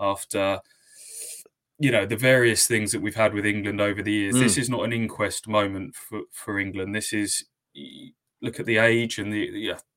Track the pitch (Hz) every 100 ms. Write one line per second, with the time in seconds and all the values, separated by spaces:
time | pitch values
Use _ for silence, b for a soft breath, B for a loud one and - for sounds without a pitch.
0 | 101 98 - 101 98 95 - B B B
1 | B B B B - _ _ - 139 110
2 | 98 110 131 131 120 107 - 113 104 113
3 | 104 110 107 104 104 104 104 101 104 101
4 | 101 104 98 123 123 117 123 123 110 117
5 | 110 - 101 - 110 104 101 98 95 -
6 | - 107 87 - - 98 98 95 95 107
7 | - 107 101 - - _ _ - - -
8 | 135 _ _ - 120 - 120 110 117 117
9 | 117 - 101 104 - 107 107 87 -